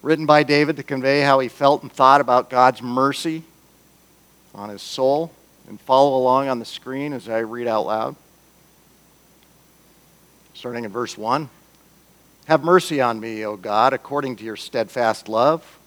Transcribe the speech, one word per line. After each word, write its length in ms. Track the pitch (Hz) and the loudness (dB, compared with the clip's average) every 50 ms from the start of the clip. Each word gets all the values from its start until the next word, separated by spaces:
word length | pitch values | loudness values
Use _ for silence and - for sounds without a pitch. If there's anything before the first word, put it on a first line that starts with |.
written 260 | - 147 156 151 156 | 0 0 0 0 4
by 180 | 151 151 151 151 | 4 4 4 4
David 320 | 151 147 143 147 143 156 | 4 2 2 2 0 -2
to 80 | 143 139 | -6 -6
convey 380 | - 147 131 127 135 139 147 143 | -8 -8 -4 0 0 2 2 4
how 180 | 143 139 135 | 4 4 4
he 80 | 131 117 | 2 -2
felt 340 | - - 143 139 147 135 - | -4 0 2 2 2 2 -2
and 80 | 120 | -14
thought 300 | - - 139 131 139 143 | -2 4 6 6 6 6
about 280 | 143 123 123 123 123 - | 4 4 2 2 2 0
God's 320 | 131 123 127 127 127 - | 2 4 4 4 4 0
mercy 640 | 120 127 120 127 131 139 135 - - 170 160 160 165 _ _ _ _ _ _ _ _ _ _ _ _ _ _ _ _ _ _ _ _ _ _ | -8 -6 -2 0 0 -2 -2 -4 -8 -8 -8 -10 -12 _ _ _ _ _ _ _ _ _ _ _ _ _ _ _ _ _ _ _ _ _ _
on 140 | 101 101 104 | -16 -14 -14
his 120 | 104 98 | -14 -14
soul. 520 | - - - - 131 131 139 147 165 170 _ _ _ _ _ _ _ - | -16 -14 -6 -2 0 0 0 0 -2 -6 _ _ _ _ _ _ _ -20
And 120 | - 101 | -20 -20
follow 360 | _ - 131 131 139 143 135 131 | _ 0 4 4 4 4 4 2
along 300 | 127 127 127 135 139 139 | 2 4 2 2 2 0
on 120 | 131 120 | -4 -6
the 40 | 113 | -6
screen 480 | - - - _ 127 131 135 143 147 143 | -12 -14 -16 _ -10 -10 -8 -8 -8 -8
as 160 | 127 90 104 | -10 -10 -6
I 100 | 113 113 | -6 -6
read 280 | 117 110 113 120 120 | -4 -6 -8 -8 -6
out 200 | 120 113 107 95 | -2 -2 -2 -2
loud. 280 | 85 107 110 110 131 147 _ _ _ _ _ _ _ _ _ _ _ _ _ _ _ _ _ _ _ _ _ _ _ _ _ _ _ _ _ _ _ _ _ _ _ _ _ _ _ _ _ _ _ _ _ _ _ _ | -2 -4 -4 -4 -6 -8 _ _ _ _ _ _ _ _ _ _ _ _ _ _ _ _ _ _ _ _ _ _ _ _ _ _ _ _ _ _ _ _ _ _ _ _ _ _ _ _ _ _ _ _ _ _ _ _
Starting 300 | - - 123 120 120 117 | -16 -14 -12 -10 -10 -10
in 80 | 107 98 | -10 -8
verse 260 | 117 120 107 - - | -8 -8 -8 -10 -10
one. 320 | 107 110 123 147 160 127 _ _ _ _ _ _ _ _ _ _ _ _ _ _ _ _ _ _ _ | -4 -2 -2 -2 -2 -8 _ _ _ _ _ _ _ _ _ _ _ _ _ _ _ _ _ _ _
Have 180 | - 156 156 135 | 0 0 0 2
mercy 380 | 165 180 185 170 - 160 143 | 4 4 4 2 2 -2 -2
on 180 | 131 120 117 110 | 0 0 -2 -4
me, 260 | 107 113 113 107 107 | -8 -10 -10 -8 -8
O 120 | 107 107 | -8 -8
God, 360 | 101 92 113 104 107 113 131 135 | -10 -8 -4 0 2 2 2 2
according 440 | 127 _ - 139 143 143 135 127 | -2 _ -8 -8 -6 -6 -6 -10
to 80 | 101 107 | -10 -12
your 100 | 113 107 | -14 -12
steadfast 760 | 98 - - - 127 113 101 - 127 120 113 107 - - - | -12 -14 -8 -6 -6 -6 -4 -4 -2 -2 -2 -2 -2 -6 -6
love, 520 | 110 110 120 143 160 165 - - - _ _ | -2 2 2 2 2 0 -4 -14 -20 _ _